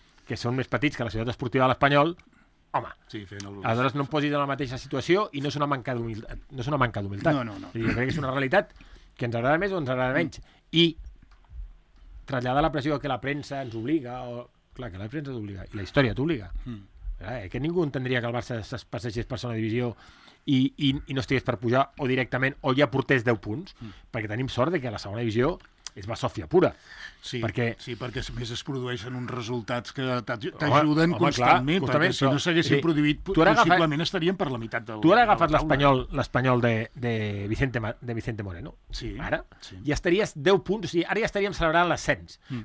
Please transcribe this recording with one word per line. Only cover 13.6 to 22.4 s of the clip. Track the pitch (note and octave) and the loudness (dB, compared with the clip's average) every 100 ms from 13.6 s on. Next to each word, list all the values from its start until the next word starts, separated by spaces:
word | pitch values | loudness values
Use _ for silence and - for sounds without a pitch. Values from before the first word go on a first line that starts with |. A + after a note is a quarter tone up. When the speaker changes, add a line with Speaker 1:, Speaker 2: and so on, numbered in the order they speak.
Speaker 1:
ens | C3 | -8
obliga, | A2+ A2+ D#3+ A#2+ B2 B2 | -6 -2 -2 -2 -10 -10
o... | A#2+ A#2+ _ _ - | -12 -14 _ _ -14
Clar, | B2+ | -12
que | F2+ | -10
la | G#2+ | -10
premsa | C#3+ C#3 | -8 -8
t'obliga, | B2+ G#2 G2 F#2 | -8 -8 -10 -12
i | G#2+ | -10
la | |
història | F#2+ - C3 | -2 2 2
t'obliga. | G#2 D3 D3 F#2+ - | 2 -2 -2 -6 -10
Speaker 2:
Mm. | B2+ A2 G2 - - - | -10 -12 -14 -14 -10 -10
Speaker 1:
Eh, | F#2 B2 F#2+ | -8 -10 -8
que | B2 | -6
ningú | C#3+ F3 | -2 0
entendria | D#3 C3+ B2+ B2+ | 0 -2 -2 0
que | A#2 | 0
el | |
Barça | A#2+ - A#2 | -4 -4 -6
es | G2+ B2 - | -6 -10 -8
passegés | A#2+ A#2+ G#2+ A2 | -8 -6 -6 -6
per | A2 | -6
segona | B2 A2+ | -4 -2
divisió | A2 A#2 B2 G#2 - - - - - | 0 0 -2 -4 -16 -20 -20 -12 2
i, | C3+ C3+ - | 4 4 2
i, | D3 C#3 - | 0 0 -2
i | C3+ | -4
no | |
estigués | A#2 C3 | 0 0
per | - A2 | 0 -2
pujar, | A#2+ B2+ C#3 - | 2 2 2 -2
o | C#3 | 0
directament, | C3 B2 B2+ | 0 0 0